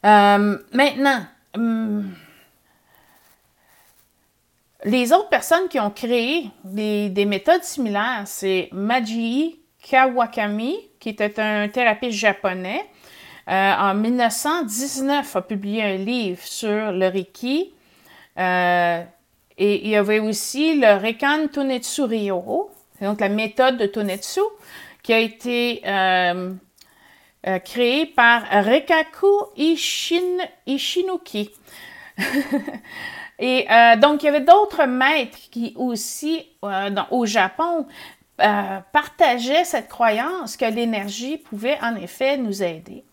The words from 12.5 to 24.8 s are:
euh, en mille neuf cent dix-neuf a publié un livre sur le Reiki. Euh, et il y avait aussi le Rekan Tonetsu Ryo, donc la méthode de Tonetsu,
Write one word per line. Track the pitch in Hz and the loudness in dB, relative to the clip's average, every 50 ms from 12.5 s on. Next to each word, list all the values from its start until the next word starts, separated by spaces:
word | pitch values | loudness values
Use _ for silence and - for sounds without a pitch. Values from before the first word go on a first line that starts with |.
| 185 185 185 180 214 311 427 - _ _ _ - - - - - - - _ - | -4 -4 -8 -8 -8 -8 -8 -10 _ _ _ -20 -20 -20 -20 -20 -20 -20 _ -2
euh, | 180 190 190 196 196 | 0 2 2 2 2
en | - 202 196 190 | 2 2 0 2
mille | 202 214 226 247 | 0 0 0 0
neuf | 247 240 233 226 | 2 0 0 0
cent | - - 294 311 349 320 | -2 -2 -2 -2 -2 -2
dix-neuf | 220 208 226 262 277 - 269 269 269 285 294 - 285 - | -4 -4 -6 -6 -6 -6 -4 -2 0 0 -2 -2 -2 -6
a | 196 180 | -6 -4
publié | - 220 202 196 202 202 226 220 | -4 -6 -6 -4 -4 -4 -2 -2
un | 208 190 | -2 -2
livre | 190 196 196 240 254 226 196 180 180 - | -2 -4 -4 -2 -2 -2 -4 -6 -8 -10
sur | - - - - 214 208 214 220 214 185 | -14 -12 -8 -4 -2 -2 -2 -2 -2 -2
le | 185 190 185 | 0 0 0
Reiki. | 185 196 185 - _ - - 247 269 302 370 392 _ _ _ _ _ _ _ - - - - _ _ - | 0 -2 -6 -6 _ -10 -6 -4 -2 -2 -2 -4 _ _ _ _ _ _ _ -20 -20 -20 -20 _ _ -4
Euh, | 185 185 180 180 180 180 175 180 175 175 170 170 170 - _ _ _ _ _ _ _ _ _ | -2 0 0 2 2 2 4 4 4 2 0 0 -4 -10 _ _ _ _ _ _ _ _ _
et | - 190 208 208 - - | 0 2 2 2 2 0
il | 208 | 0
y | 214 | 2
avait | 208 202 196 214 214 | 2 2 2 2 0
aussi | 220 214 214 208 - - - 262 302 320 320 294 | 0 -2 -4 -4 -6 -8 -4 -2 0 2 2 4
le | 247 220 208 | 6 6 6
Rekan | 196 190 220 226 226 - 277 294 311 311 294 | 4 2 -4 -4 -2 0 0 0 0 -2 -2
Tonetsu | - 285 277 269 262 247 247 - - - 285 | -2 -4 -4 -2 -4 -4 -6 -8 -4 -4 -2
Ryo, | 240 226 226 208 202 196 180 180 196 - 320 403 415 - - _ _ _ - | -2 -2 -2 -2 -2 -4 -4 -4 -4 -4 -4 -6 -6 -10 -20 _ _ _ -8
donc | 202 196 208 208 | -4 -4 -2 -2
la | 220 196 | -2 -2
méthode | 202 214 220 220 220 - 254 262 262 240 | 0 -2 -4 -4 0 2 2 2 4 2
de | 226 | -2
Tonetsu, | 202 202 226 208 202 185 202 - - - - 403 440 427 - - - - - | -2 -2 -2 -4 -4 -4 -6 -8 -8 -2 -2 -2 -2 -4 -10 -20 -20 -20 -20